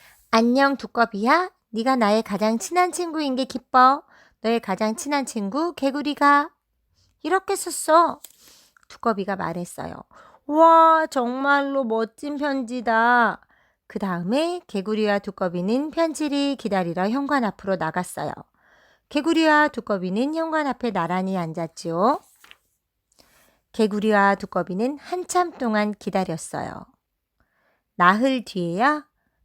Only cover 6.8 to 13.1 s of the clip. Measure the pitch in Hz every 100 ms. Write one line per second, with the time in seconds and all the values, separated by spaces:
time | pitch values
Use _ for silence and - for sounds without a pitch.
6.8 | _ _ _ _ 302 381 381 381 359 -
7.8 | - 320 320 294 - _ - - _ _
8.8 | _ - 233 202 196 190 170 170 175 -
9.8 | 165 - - - - _ - 302 330 330
10.8 | 330 320 320 269 240 254 277 285 277 277
11.8 | 233 220 220 - 294 294 294 269 226 254
12.8 | 233 226 233